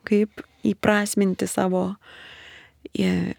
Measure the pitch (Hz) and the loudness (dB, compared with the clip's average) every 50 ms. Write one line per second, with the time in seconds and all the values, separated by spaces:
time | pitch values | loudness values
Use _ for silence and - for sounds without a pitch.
0 | - - 214 208 214 214 _ - - _ _ _ - 214 196 - - 208 208 208 | -2 0 2 2 2 0 _ -10 -20 _ _ _ -4 -2 -2 0 2 2 2 2
1 | 208 208 - 208 202 190 180 - 196 - - 202 190 185 185 185 185 185 208 - | 0 0 0 0 0 0 0 -2 -4 -2 0 0 0 2 0 0 -2 -2 -6 -8
2 | _ - - - - - - - - - - - - - _ _ - - - - | _ -20 -20 -20 -20 -20 -20 -20 -20 -20 -20 -20 -20 -20 _ _ -16 -8 -4 -2
3 | 190 185 185 175 175 - - | 0 0 0 0 -2 -4 -6